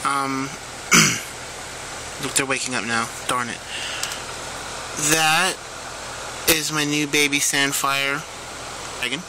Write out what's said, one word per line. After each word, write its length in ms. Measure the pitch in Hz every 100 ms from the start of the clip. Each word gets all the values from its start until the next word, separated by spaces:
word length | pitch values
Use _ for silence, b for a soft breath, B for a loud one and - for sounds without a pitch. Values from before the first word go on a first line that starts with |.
um, 460 | - 139 135 135 139 - - - -
<clears throat> 1300 | - - - - - - - - - - - - -
look, 100 | 139
they're 140 | - 135
waking 260 | 131 131
up 120 | 123 117
now. 220 | 117 113 - -
Darn 220 | 127 120
it. 100 | 90 - B B B B B B - - - - - - - 151
That 400 | 156 156 160 185 - - - - - - - - - -
is 220 | 160 147
my 140 | 156 147
new 200 | 147 147
baby 320 | 147 147 143
Sandfire 800 | - 147 139 143 139 139 139 143 156 - - - - - - -
dragon. 200 | 123 135